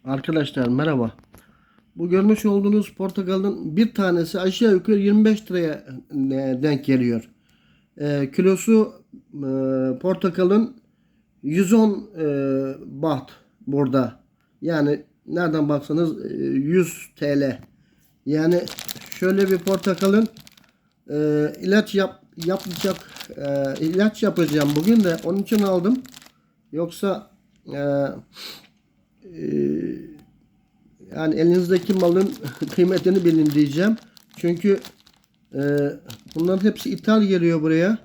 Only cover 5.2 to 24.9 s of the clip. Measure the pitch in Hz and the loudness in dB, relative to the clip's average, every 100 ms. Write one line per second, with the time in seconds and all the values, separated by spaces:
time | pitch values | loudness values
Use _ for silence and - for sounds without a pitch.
5.2 | 214 214 - 180 165 147 - 127 - 147 | 4 2 -2 -2 -2 -4 -12 -18 -8 -4
6.2 | 135 135 135 127 151 139 139 131 123 117 | -2 -2 -2 0 0 0 2 2 2 -2
7.2 | - _ _ _ _ _ _ - 147 143 | -6 _ _ _ _ _ _ -8 -4 -2
8.2 | 139 - 185 185 - 220 214 - _ - | -2 2 2 2 4 4 4 -4 _ -20
9.2 | _ 143 135 135 135 131 131 127 185 180 | _ -10 -4 -2 0 0 -2 -2 -2 0
10.2 | 185 175 185 208 226 - _ _ _ _ | -2 0 2 4 2 -6 _ _ _ _
11.2 | _ _ 139 165 185 226 220 196 - 160 | _ _ -4 0 4 4 4 0 -10 -6
12.2 | 151 143 139 135 135 139 - 135 160 135 | -2 -2 0 -2 -2 -8 -14 -6 -2 -2
13.2 | - - _ _ - 139 135 131 120 - | -6 -20 _ _ -4 -2 2 0 -2 -6
14.2 | _ _ _ _ 156 160 143 147 - _ | _ _ _ _ -4 0 0 -2 -6 _
15.2 | - 170 175 156 147 143 147 156 165 - | -8 -2 -2 0 0 -2 -2 -2 -2 -4
16.2 | - - 139 135 143 185 170 - - _ | -8 -6 -2 -2 2 2 0 -6 -20 _
17.2 | 147 143 135 120 - _ _ _ _ _ | -2 0 0 -4 -14 _ _ _ _ _
18.2 | 131 156 160 175 - - - - - - | -4 0 2 2 -2 -12 -12 -14 -14 -4
19.2 | 185 196 190 185 196 190 202 180 196 208 | 0 2 2 0 0 0 0 0 2 2
20.2 | 226 - - _ _ _ _ _ - 147 | 0 -6 -20 _ _ _ _ _ -8 -2
21.2 | 151 151 151 - 185 208 208 196 190 - | 0 0 -2 -4 0 0 2 -2 -2 -6
22.2 | _ - 165 196 190 165 196 180 - - | _ -8 -4 -4 -6 -6 -4 -4 -12 -20
23.2 | - - 143 139 139 - 160 180 214 214 | -18 -8 -4 -2 -4 -4 -2 0 0 0
24.2 | 208 180 156 151 143 147 180 | -2 0 0 2 2 2 4